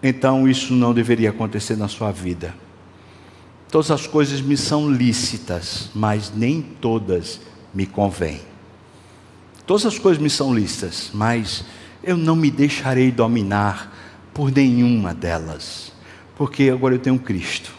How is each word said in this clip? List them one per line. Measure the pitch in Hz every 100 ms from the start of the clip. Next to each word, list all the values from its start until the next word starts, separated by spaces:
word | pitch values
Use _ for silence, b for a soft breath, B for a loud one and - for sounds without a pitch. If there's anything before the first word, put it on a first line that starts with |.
então | 135 127 135 135 131
isso | 131 -
não | 127 120
deveria | 120 113 117 110
acontecer | 104 107 104 - 110
na | 101
sua | - 107
vida. | 90 92 85 85 87 - - - B B B B B B - -
Todas | 160 156
as | 147 -
coisas | 151 143 139
me | 135 139
são | - 151 151
lícitas, | 131 123 107 - 107 - 87 87 - -
mas | 104 107 104 101
nem | 107 117 160
todas | - - 120 113 98 90 78 - B B -
me | 95
convêm. | 95 - 101 90 82 73 - - - - - B B B B B - - -
Todas | 202
as | 220 202
coisas | 196 160
me | 147
são | - 139
lícitas, | 120 98 - 92 - -
mas | 104 110 117 104 - - B B B
eu | - 180
não | 160 165
me | 151
deixarei | 131 143 143 135 127 131
dominar | 120 113 117 98 101 104 95 - B B B -
por | - 139
nenhuma | 131 135 123 120 117 98
delas, | 82 87 82 80 76 - - - - B B B -
porque | 139 - 135
agora | 127 131
eu | 123
tenho | 131 131
Cristo. | 127 95 - - -